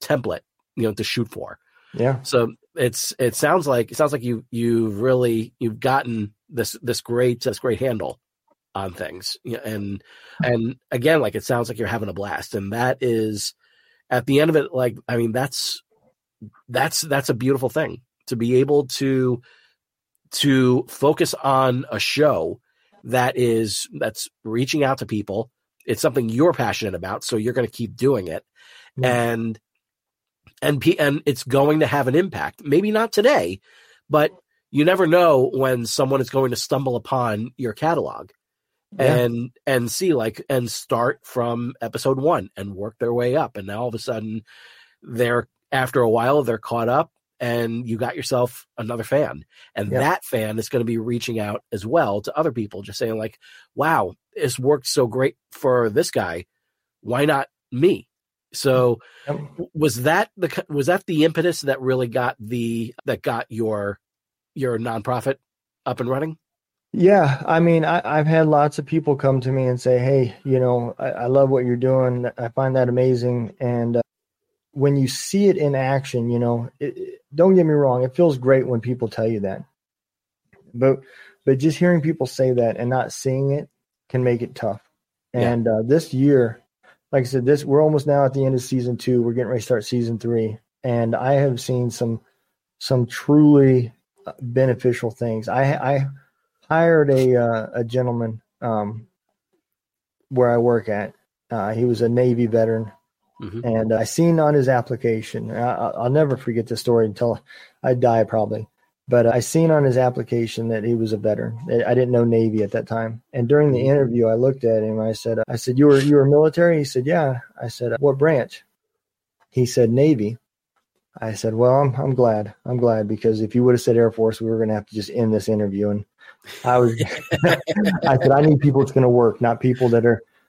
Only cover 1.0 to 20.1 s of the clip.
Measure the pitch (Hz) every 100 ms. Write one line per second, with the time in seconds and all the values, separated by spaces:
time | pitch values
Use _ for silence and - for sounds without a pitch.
1 | 107 - 113 - - - _ _ _ -
2 | 120 127 135 127 113 - _ - 123 117
3 | - - 123 110 151 185 143 123 113 113
4 | 151 139 120 113 - 117 117 117 110 101
5 | 127 127 123 113 110 _ 120 107 135 135
6 | 123 113 104 - _ 156 110 - 123 117
7 | - 120 123 120 131 104 127 107 131 113
8 | 73 - _ _ _ _ _ 98 98 87
9 | 85 90 - - - 117 135 107 101 98
10 | - - - - 127 120 113 131 _ 127
11 | 135 160 113 101 - 120 117 113 104 113
12 | 104 90 98 78 - 110 98 113 127 -
13 | 127 113 110 104 - - _ _ _ _
14 | _ 127 123 139 156 156 - 127 123 117
15 | - 123 117 113 135 - - - _ _
16 | _ _ _ _ 107 _ _ 123 131 -
17 | 160 139 135 113 127 139 127 151 151 87
18 | _ _ - 120 117 127 135 147 131 -
19 | 135 131 127 123 - _ _ _ _ _
20 | _